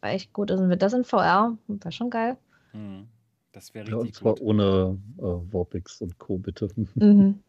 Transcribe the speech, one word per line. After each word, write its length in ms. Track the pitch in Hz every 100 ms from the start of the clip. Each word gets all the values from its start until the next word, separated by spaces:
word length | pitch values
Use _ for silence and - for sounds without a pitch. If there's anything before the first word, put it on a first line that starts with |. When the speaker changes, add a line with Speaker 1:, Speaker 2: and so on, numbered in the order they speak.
Speaker 1:
war 100 | 104
echt 200 | 185 -
gut. 180 | - 202
Also 160 | 190 185 180
das 180 | 190
in 100 | 247
V 140 | 247 220
R, 400 | 170 185 226 226 -
wär 240 | 202 170
schon 200 | - 240
geil. 260 | 240 226 254 _ _ _
Speaker 2:
Mhm. 340 | 107 104 95 110 _ _ _ _
Das 220 | 98 -
wär 140 | 113 104
Speaker 3:
Ja, 80 | 120
und 80 | 113
Speaker 2:
richtig 100 | -
Speaker 3:
zwar 200 | 104 107
Speaker 2:
gut. 60 |
Speaker 3:
ohne, 580 | 110 107 98 95 92 95 101 147
äh, 40 |
Warpix 800 | 95 87 87 95 87 95 92 -
und 160 | 98 -
Co., 180 | - 92
bitte. 320 | 98 - 104 -
<laughs> 200 | 101 -
Speaker 1:
Mhm. 440 | 208 202 196 202